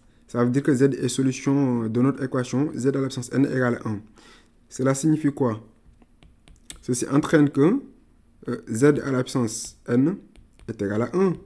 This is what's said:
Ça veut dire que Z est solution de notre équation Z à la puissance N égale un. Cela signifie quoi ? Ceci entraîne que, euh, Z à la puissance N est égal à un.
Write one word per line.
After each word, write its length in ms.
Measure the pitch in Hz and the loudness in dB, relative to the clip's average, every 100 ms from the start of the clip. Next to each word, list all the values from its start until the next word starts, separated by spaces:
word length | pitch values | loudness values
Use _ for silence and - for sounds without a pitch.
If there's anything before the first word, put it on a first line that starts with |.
| _ _ - | _ _ -8
Ça 160 | 120 | 0
veut 60 | 120 | 0
dire 120 | 131 | 2
que 120 | 143 | 2
Z 80 | 127 | 4
est 260 | 139 - 127 | 4 2 -2
solution 800 | - 131 127 139 139 131 120 110 | 0 -2 0 0 2 2 0 -2
de 120 | 120 | 2
notre 220 | 135 135 | 2 0
équation 480 | 131 131 123 127 147 - | -4 -4 -2 -2 -2 -2
Z 120 | 131 | 0
à 40 | |
la 100 | 139 | 0
puissance 300 | 135 131 123 | -2 -6 -4
N 140 | 131 139 | 0 0
égale 340 | 127 123 120 | 2 0 -2
un. 160 | 113 104 - - - - _ _ _ | -4 -8 -10 -20 -20 -20 _ _ _
Cela 260 | - 131 | -2 0
signifie 380 | 139 160 151 139 | 2 2 2 0
quoi ? 280 | 135 123 110 - _ _ _ _ _ - _ - - - - | 0 0 -2 -8 _ _ _ _ _ -20 _ -20 -20 -20 -12
Ceci 240 | - 123 - | -6 -4 -2
entraîne 420 | 139 - 160 143 | -2 2 4 4
que, 300 | 139 156 277 - - _ _ _ _ - | 4 2 2 -4 -18 _ _ _ _ -10
euh, 120 | 120 - | -8 -6
Z 320 | 110 143 135 | 2 4 4
à 60 | 135 | 0
la 120 | 131 | -2
puissance 560 | 127 135 113 - - - - | -2 -2 -2 -4 -12 -12 -2
N 300 | 120 147 202 - - - _ - | 0 2 -2 -10 -20 -20 _ -14
est 120 | - | -6
égal 200 | 101 107 | -4 -2
à 80 | 123 | -2
un. 180 | 175 190 - | 0 0 -2